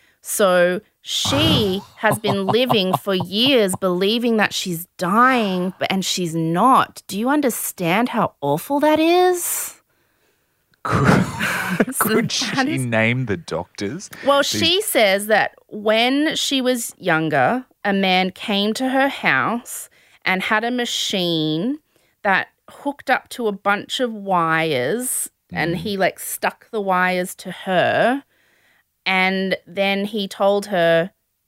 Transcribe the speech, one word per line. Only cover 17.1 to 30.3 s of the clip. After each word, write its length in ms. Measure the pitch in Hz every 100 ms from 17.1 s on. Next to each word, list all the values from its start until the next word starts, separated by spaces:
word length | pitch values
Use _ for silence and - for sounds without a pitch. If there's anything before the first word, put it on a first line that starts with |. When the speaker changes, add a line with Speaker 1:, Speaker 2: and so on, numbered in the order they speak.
| 160 160 143 131 151 - _
Speaker 1:
a 80 | 202
man 380 | 196 190 185 185
came 440 | - - 196 208
to 140 | 220 262
her 200 | 269 269
house 800 | - 175 131 135 233 - - - _ _ _
and 180 | - 190
had 220 | - 214
a 60 | 233
machine 1080 | 247 240 - - 190 175 160 156 156 233 302 _ _ _ _
that 260 | 202 180 - _ -
hooked 400 | - 285 277 -
up 180 | 247 -
to 160 | - 220
a 40 |
bunch 480 | 202 208 202 - -
of 120 | 240
wires 1200 | 220 196 180 165 160 160 127 131 226 254 - - _ _
and 220 | 101 165
Speaker 2:
Mm. 40 | 170
Speaker 1:
he, 180 | 202 196
like, 220 | 180 -
stuck 520 | - - 185 - _
the 100 | 220
wires 540 | 190 180 180 185 180 -
to 140 | 185
her 720 | - 190 180 120 117 214 277 - _ _ _ _ _ _ _ 185
and 500 | 185 185 190 190 - -
then 380 | 180 196 196
he 240 | 202 220
told 380 | 196